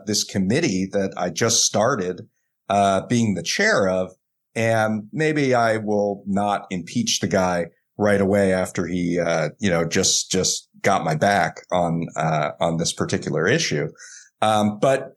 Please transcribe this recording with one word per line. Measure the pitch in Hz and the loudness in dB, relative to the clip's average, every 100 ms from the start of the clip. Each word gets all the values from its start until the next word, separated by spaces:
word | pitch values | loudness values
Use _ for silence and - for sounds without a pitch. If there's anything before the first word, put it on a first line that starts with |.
| - | -2
this | 104 | -4
committee | - 107 95 135 170 92 95 | -2 -2 0 2 0 0 -2
that | 101 95 - | -2 -2 -4
I | 90 | -6
just | 80 113 - | -2 0 2
started, | - 104 113 135 90 90 - _ _ _ - | 2 2 0 0 -4 -6 -12 _ _ _ 0
uh, | 101 98 95 - | 2 4 2 2
being | 120 113 | 2 2
the | 87 | 0
chair | 82 - 214 175 95 | -2 0 2 2 2
of. | 92 92 - _ _ _ 117 | 0 -2 -8 _ _ _ -2
And | 113 113 110 107 104 | 0 2 2 -2 -6
maybe | - 156 151 135 | -2 0 2 2
I | 120 117 110 | 2 2 0
will | 104 104 101 98 101 | 0 0 0 -4 -4
not | 98 104 101 - | -2 0 -2 -4
impeach | 90 87 123 110 - | -8 -6 -4 -2 -2
the | 95 | 0
guy | 98 92 87 85 - _ - | 0 2 0 -4 -10 _ -2
right | 104 101 | 2 2
away | 98 101 95 | 4 2 2
after | 92 90 - 85 | 2 -2 -4 -4
he, | 90 85 87 | -2 -2 0
uh, | 85 82 76 - | 0 0 -2 -2
you | 101 | 0
know, | 85 | 0
just, | 82 95 - - - | 0 0 0 0 -2
just | 95 90 - - _ | -2 0 -4 -8 _
got | 107 92 | 0 2
my | - | 0
back | 78 98 101 80 - - | 0 2 2 0 -4 -4
on, | 90 85 85 82 - | -2 0 -2 -4 -4
uh, | 80 78 73 - | -2 -2 -2 -2
on | 82 82 | -2 0
this | 82 | -2
particular | - 85 92 - 78 87 | -4 -2 -2 -2 0 0
issue." | 160 - 73 76 - - - - _ | 0 0 -2 -4 -8 -20 -20 -20 _
Um, | 107 107 104 104 | 0 2 0 0
but | 143 135 - | 2 0 -2